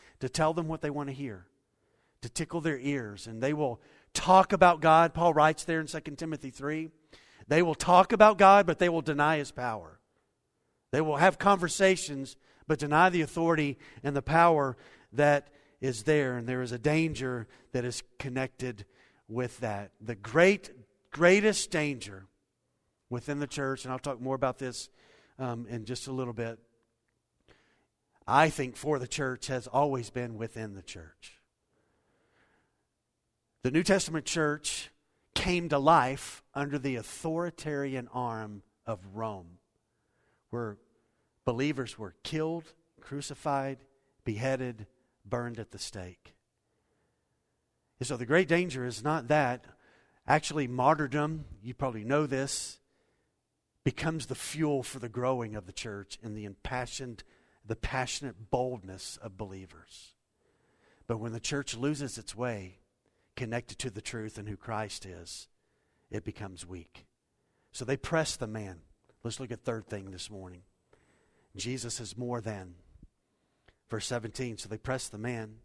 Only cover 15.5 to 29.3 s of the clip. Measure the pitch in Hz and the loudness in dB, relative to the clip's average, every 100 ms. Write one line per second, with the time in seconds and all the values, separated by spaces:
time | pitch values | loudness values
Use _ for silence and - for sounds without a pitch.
15.5 | _ _ - 131 117 107 151 135 123 117 | _ _ -8 -6 -4 2 2 2 -2 -4
16.5 | 127 127 117 147 156 160 123 131 123 113 | -4 -4 -2 2 2 2 -2 -6 -6 -8
17.5 | - _ 131 123 120 - - 139 127 131 | -16 _ -4 -4 -6 -10 -12 -8 -4 -6
18.5 | - 127 107 101 _ _ _ - 113 123 | -6 -8 -8 -14 _ _ _ -10 -6 -6
19.5 | - 117 101 101 _ 107 110 104 160 185 | -4 -4 -4 -8 _ -10 -10 -2 6 6
20.5 | 202 - - - _ _ 143 175 196 214 | 6 -2 -20 -20 _ _ 4 6 8 6
21.5 | 196 - 160 151 131 101 98 98 _ _ | 2 -2 -2 -2 -4 -8 -16 -18 _ _
22.5 | _ _ _ _ _ - 123 131 143 143 | _ _ _ _ _ -10 -8 -6 -4 -4
23.5 | - 135 135 131 127 143 123 127 135 135 | -4 -4 -4 -6 -8 -6 -6 -4 0 -2
24.5 | 127 131 120 - _ _ _ _ - 127 | -2 -6 -8 -14 _ _ _ _ -10 -6
25.5 | 117 113 113 107 123 135 131 123 117 113 | -6 -8 -8 -8 -10 -6 -6 -6 -6 -6
26.5 | 113 _ _ _ _ _ _ _ _ _ | -8 _ _ _ _ _ _ _ _ _
27.5 | _ _ _ _ _ _ _ - 127 160 | _ _ _ _ _ _ _ 2 6 6
28.5 | - 127 - 143 143 123 - 135 | 2 -6 -6 -4 -2 -4 -4 -4